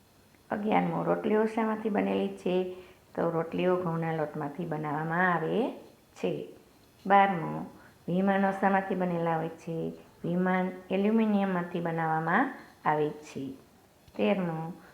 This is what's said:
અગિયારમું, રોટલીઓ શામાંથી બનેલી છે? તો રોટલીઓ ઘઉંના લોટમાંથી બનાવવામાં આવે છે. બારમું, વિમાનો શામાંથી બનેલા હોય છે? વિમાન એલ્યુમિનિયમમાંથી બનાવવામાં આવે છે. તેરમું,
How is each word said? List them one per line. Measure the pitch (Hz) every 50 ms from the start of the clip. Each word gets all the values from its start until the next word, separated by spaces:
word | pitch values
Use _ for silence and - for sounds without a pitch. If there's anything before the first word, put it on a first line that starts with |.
| _ _ _ - - _ - - _ -
અગિયારમું, | 226 214 202 214 196 180 180 175 165 165 170
રોટલીઓ | 165 175 - - 214 214 214 220
શામાંથી | 220 220 233 226 220 220 214 - 220
બનેલી | 202 202 190 196 196 196 196 196
છે? | 196 - - 185 180 185 185 185 180 - - - - - - - -
તો | 180 175 170
રોટલીઓ | 165 165 165 165 - 175 180 180 185
ઘઉંના | 180 180 170 165 165 165 165 160
લોટમાંથી | 160 151 151 - 156 151 143 - - 175
બનાવવામાં | 160 156 151 151 151 143 151 160 165 165 175 185 185 175
આવે | 160 160 160 170 202 254 330 - - - - - - - _ - -
છે. | - 175 156 147 - - - - - - - - - - - - - 196
બારમું, | 196 202 196 196 190 165 156 151 156 156 - - - - - - - - - -
વિમાનો | 170 180 190 196 196 196 196 196
શામાંથી | 196 196 208 190 196 190 190 - 202
બનેલા | 180 185 180 175 170 170 170 165
હોય | 160 165 165
છે? | - - - 170 165 160 165 165 170 - - - - - -
વિમાન | 165 175 180 185 185 185 185 185 185 - - - -
એલ્યુમિનિયમમાંથી | 190 190 202 208 220 226 220 214 208 196 196 196 185 175 170 175 - 175
બનાવવામાં | 170 170 165 165 160 160 160 160 165 165 175 214 269 - - - - - - - -
આવે | 160 151 151 151 151
છે. | 156 - - - - 143 135 135 135 - - - - - - _ _ _ _ - - -
તેરમું, | 208 208 202 196 180 170 160 160 165 165 - - - -